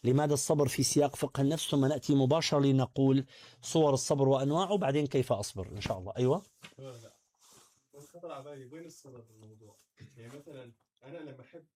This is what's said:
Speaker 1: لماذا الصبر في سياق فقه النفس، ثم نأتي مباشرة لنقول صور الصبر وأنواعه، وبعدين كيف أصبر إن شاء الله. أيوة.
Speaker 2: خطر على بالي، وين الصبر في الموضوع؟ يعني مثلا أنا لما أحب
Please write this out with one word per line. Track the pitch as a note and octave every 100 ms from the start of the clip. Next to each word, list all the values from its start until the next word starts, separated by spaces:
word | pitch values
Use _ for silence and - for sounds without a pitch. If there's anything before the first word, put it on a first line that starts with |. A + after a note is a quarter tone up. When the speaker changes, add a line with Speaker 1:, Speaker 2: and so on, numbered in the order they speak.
Speaker 1:
لماذا | A#2+ C3 D3+
الصبر | C#3+ - D3+ C#3
في | -
سياق | B2+ D#3 C#3+ -
فقه | C#3+ -
النفس، | C#3 - -
ثم | C#3+ C3+
نأتي | C3+ - C#3
مباشرة | C3 D#3+ - D3
لنقول | C#3 C3+ B2+ - C3+ C3+ C3+ - - _
صور | - E3 D3+
الصبر | C3 - D3 C3+
وأنواعه، | C3+ C#3 D#3 F#3
وبعدين | G3+ D3 C#3+ C#3+
كيف | C#3 B2+
أصبر | G#2+ G#2 F#2+ F#2
إن | G2+
شاء | - F#2+
الله. | F#2 A2+
أيوة. | B2+ E3 - _ - - C3+ A#2 A2 _ _ _ _ - _ _ _ C#3+ D3
Speaker 2:
خطر | F3 E3+
على | C#3
بالي، | C#3 C#3+ B2
وين | D#3+ E3
الصبر | - C3+ B2
في | A2+
الموضوع؟ | A2 A2 G#2+ G#2 _ _ _ A2 B2
يعني | A#2 C#3
مثلا | D#3 C3+ B2 A2+ _ _
أنا | C3 E3
لما | D3+ B2
أحب | A#2+ E3 _